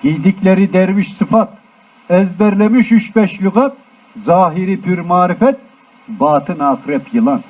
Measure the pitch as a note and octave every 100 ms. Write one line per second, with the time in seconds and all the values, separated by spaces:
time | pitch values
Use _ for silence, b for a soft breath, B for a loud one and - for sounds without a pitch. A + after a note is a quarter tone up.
0 | C#3+ D#3 F3+ G3 F#3 F#3+ G3 F#3 F#3 G3
1 | F#3+ - - A3+ A3 - _ _ _ _
2 | _ F3+ G3 F3 G#3+ G3 G#3+ B3 A3+ A#3
3 | - A3+ G3+ - F#3+ G#3 C4+ C4 _ _
4 | _ A#3 G3+ F3 F3+ D#3+ F#3 G3 F3+ F3+
5 | E3+ F3+ F3+ F3 B3 C#4 - _ _ _
6 | - G#2+ C#3+ D3 D3 E3+ C#3+ C3 C3+ C#3
7 | C#3 A#2 A#2+ B2+ -